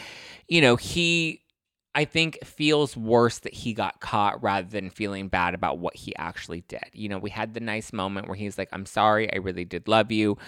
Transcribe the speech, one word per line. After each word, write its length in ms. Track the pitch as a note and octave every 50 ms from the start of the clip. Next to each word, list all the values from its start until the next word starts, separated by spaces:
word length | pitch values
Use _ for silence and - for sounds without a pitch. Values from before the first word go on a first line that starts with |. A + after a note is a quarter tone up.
| - - - - - - - - _ -
you 100 | E3+ E3+
know, 160 | D3 B2 B2
he, 680 | - - - - F3 E3+ E3+ E3+ E3+ E3 D#3+ - - _ _ _ _ _ _ _ _ _ _ -
I 80 | C#3+ D3+
think, 360 | - - D#3+ E3 D#3+ - - -
feels 540 | - - - D3+ D3+ D3+ D3 D3 C3 - A#2+
worse 420 | A2 A2 A#2+ A#2+ A#2+ A#2 - -
that 140 | - - -
he 200 | - - B2 A2
got 280 | A2+ G2+ F2+ - _
caught 400 | - - - G#2+ G2+ G2+ - - A2
rather 240 | G2+ G2 G2 F2+ F#2
than 220 | G#2+ G2+ F#2+ F2+
feeling 400 | - - G#2+ G2+ G2 G2 G2 F#2
bad 240 | - F2+ F2 F2+ F2
about 240 | F#2+ G2 D#2+ C#2 E2+
what 180 | E2+ D#2 -
he 180 | - - - - -
actually 440 | D#2 F2 E2 - - - E2+ E2+
did. 280 | - - - - - -
You 160 | - - G#2+ G2+
know, 120 | G2+ F#2+
we 100 | G2 G2+
had 240 | G2 A2 A2+ A2+ A2
the 80 | A#2
nice 320 | A#2 A2 G#2 A2+ G#2+ - -
moment 340 | G#2+ F#2+ G2 G2 G2 - F2+
where 80 | F#2
he's 220 | G2 G#2 G2+ F#2+ -
like, 120 | F#2+ - -
"I'm 140 | F#2 G2 -
sorry, 440 | - G#2+ G#2 G#2+ G#2+ A2 A2 G#2
I 60 | - F#2+
really 260 | F#2 F#2+ F2+ F2 F2+
did 240 | F2 F#2 F2 - G#2+
love 240 | A2 A2 G#2+ A2+
you." 260 | A2 G#2+ G#2+ G#2 G2+ - -